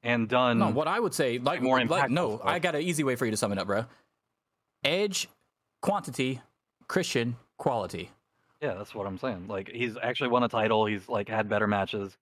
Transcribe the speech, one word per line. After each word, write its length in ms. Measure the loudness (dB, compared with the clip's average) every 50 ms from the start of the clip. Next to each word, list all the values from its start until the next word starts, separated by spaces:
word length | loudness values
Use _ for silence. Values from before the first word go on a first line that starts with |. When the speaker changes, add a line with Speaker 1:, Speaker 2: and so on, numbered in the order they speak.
| 0
Speaker 1:
and 240 | 0 2 2 2
done 320 | 2 2 4 4 4 4 4
Speaker 2:
No, 100 | 4 4
what 160 | 2 0 0 0
I 100 | 0 0
would 140 | 0 -2 0
say, 240 | 0 0 0 0 0
like, 220 | 0 0 0 0
Speaker 1:
more 160 | 2 2 4 4 4
Speaker 2:
like, 40 | 2 2 2 2
Speaker 1:
impactful 20 | 2
Speaker 2:
no, 260 | 2 0 0 0 -2
Speaker 1:
stuff. 120 | -2 -2
Speaker 2:
I 120 | -2 0 0
got 160 | 0 0 0
an 60 | 0
easy 220 | 0 0 0 0 0
way 100 | 0 0
for 80 | 0 0
you 60 | 0
to 60 | 0
sum 160 | 0 0 -2 0
it 40 | -2
up, 80 | -2
bro. 180 | 0 0 -2 -2 -4 -12 _ _ _ _ _ _ _ _ _ _ _ _ _ _ _ _ _ -2
Edge 460 | 0 0 2 0 -2 -2 -6 -8 -8 _ _ _ _ _ _ _ _ _ _
quantity, 600 | -4 -2 -2 -2 -4 -8 -4 -2 -2 -2 -2 -6 -10 _ _ _ _ _ _ _ _
Christian 480 | -2 -2 0 0 2 0 0 0 0 -4 -6 -12 _ _
quality. 540 | -4 -2 0 0 0 -2 -4 -6 -10 -10 -12 -16 _ _ _ _ _ _ _ _ _
Speaker 1:
Yeah, 120 | -4 -4 -4
that's 200 | -4 -8 -12 -8
what 140 | -6 -6
I'm 100 | -6 -6
saying. 300 | -4 -4 -4 -6 -6 -8
Like, 220 | -6 -6 -8 -8 -8
he's 260 | -4 -4 -4 -4 -2 -4
actually 280 | -4 -4 -2 0 0 2
won 140 | 2 2 2
a 60 | 2
title. 360 | 2 2 2 4 4 4 4
He's, 220 | 2 0 -2 -4
like, 220 | -4 -2 -2 -2 0
had 180 | 0 -2 0
better 200 | 2 2 2 2
matches 500 | 2 2 2 0 0 -2 -6 -6 -8 -10 _